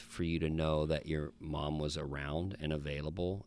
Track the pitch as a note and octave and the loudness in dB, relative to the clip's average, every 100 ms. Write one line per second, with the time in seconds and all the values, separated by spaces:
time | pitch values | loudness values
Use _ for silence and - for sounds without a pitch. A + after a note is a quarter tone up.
0 | - - E2 E2 D#2+ D#2+ D#2 D#2 D#2 D2+ | -10 -2 2 4 4 4 4 4 4 2
1 | - D#2 D2 - D#2 D2 D2 D#2 D2+ D#2 | 0 -2 -2 -6 -4 -2 0 0 0 -2
2 | C#2+ C#2+ C#2+ D#2 F#2 - D#2 D2+ D2 C#2+ | -4 -4 -2 -2 -2 -2 -2 0 -2 -4
3 | D2+ F2 F2+ G2 | -4 -2 -2 -2